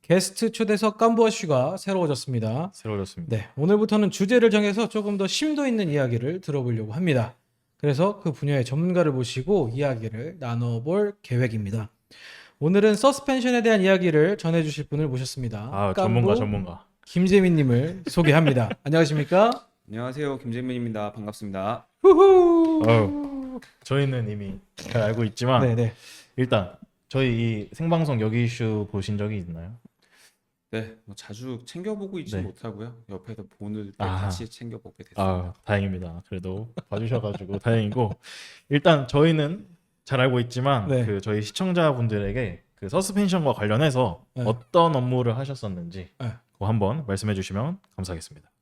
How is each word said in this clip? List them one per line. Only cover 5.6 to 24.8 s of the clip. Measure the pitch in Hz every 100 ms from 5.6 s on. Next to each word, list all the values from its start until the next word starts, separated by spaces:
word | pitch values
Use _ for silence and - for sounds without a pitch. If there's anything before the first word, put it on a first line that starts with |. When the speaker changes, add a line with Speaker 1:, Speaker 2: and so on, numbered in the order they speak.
| 277
Speaker 1:
있는 | 226 185
이야기를 | 147 131 117 123 180
들어보려고 | - 143 123 117 110
합니다. | 117 180 127 110 - _ _ _ _
그래서 | 147 135 190 202
그 | 170
분야의 | 147 143 143
전문가를 | 120 139 175 180 160
모시고 | 131 117 - 131 202 123
이야기를 | 123 143 120 110 107 147 180
나눠볼 | 127 117 120 117 131 190 208 202
계획입니다. | - 120 127 110 101 110 104 _ _ - - - - _
오늘은 | 151 196 214
서스펜션에 | 208 269 277 - 262 247 240
대한 | 226 214
이야기를 | 185 190 180 151 160 208
전해주실 | 170 170 156 147 143
분을 | 147 151
모셨습니다. | 127 127 - 120 104 104
Speaker 2:
아, | 98 101
Speaker 1:
깜부 | 190 - 117
Speaker 2:
전문가, | 120
전문가. | 156 104 101 90 - _ _
Speaker 1:
김재민님을 | - 175 185 196 185 165 135 120 151 190 175
소개합니다. | - 156 147 156 127 107 -
Speaker 2:
<laughs> |
Speaker 1:
안녕하십니까? | 143 160 160 151 147 180 226 - _ _ _
Speaker 3:
안녕하세요, | 107 123 127 147 131
김재민입니다. | 127 117 127 123 117 107 104
반갑습니다. | 113 104 107 104 95 98 120 _ _
Speaker 1:
후후. | 381 339 392 370 349 339 330 320 302
Speaker 2:
어우, | 117 107 285 285 277 262 254 - _
저희는 | - 139 139 127 110
이미 | 107 98 95 _
잘 | -